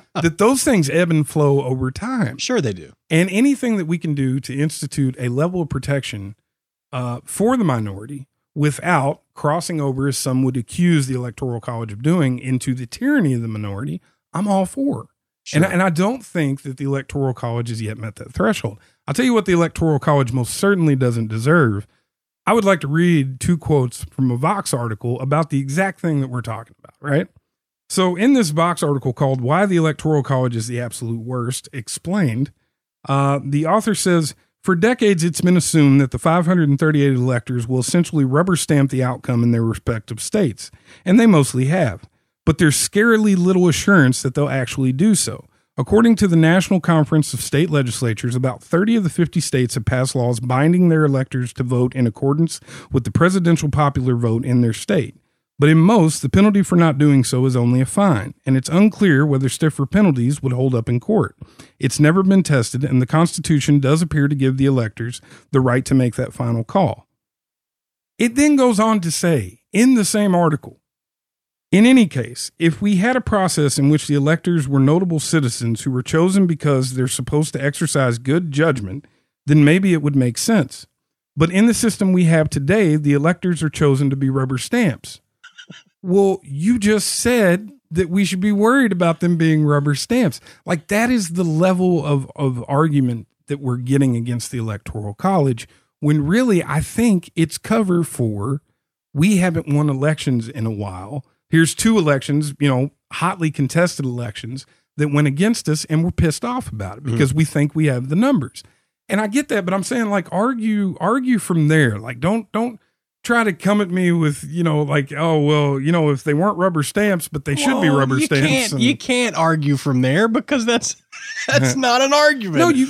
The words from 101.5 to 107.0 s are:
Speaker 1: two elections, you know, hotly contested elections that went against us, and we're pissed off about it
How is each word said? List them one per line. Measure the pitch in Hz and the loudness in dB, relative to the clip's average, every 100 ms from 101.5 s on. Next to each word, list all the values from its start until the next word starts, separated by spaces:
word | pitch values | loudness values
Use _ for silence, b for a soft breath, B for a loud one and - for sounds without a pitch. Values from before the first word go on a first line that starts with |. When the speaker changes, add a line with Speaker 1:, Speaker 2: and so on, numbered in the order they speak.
| 165 165 | 2 2
Speaker 1:
two | - 220 220 | 0 0 2
elections, | 156 139 - 147 151 139 | 2 0 0 -2 -2 -2
you | 143 | 0
know, | 127 139 - _ | 0 -2 -6 _
hotly | - 175 190 160 | -6 -4 -2 -4
contested | - 135 160 175 - | -2 -2 0 0 -2
elections | 135 120 117 - 113 131 - _ _ - | -6 -6 -8 -10 -12 -14 -16 _ _ -4
that | 147 | 0
went | 143 147 | 2 0
against | 139 202 233 - | 2 0 0 -2
us, | 151 - | -4 -2
and | 156 | -2
we're | 170 | 0
pissed | - 170 147 | 0 0 0
off | 240 247 - | -4 -6 -8
about | 110 95 | -10 -10
it | - | -10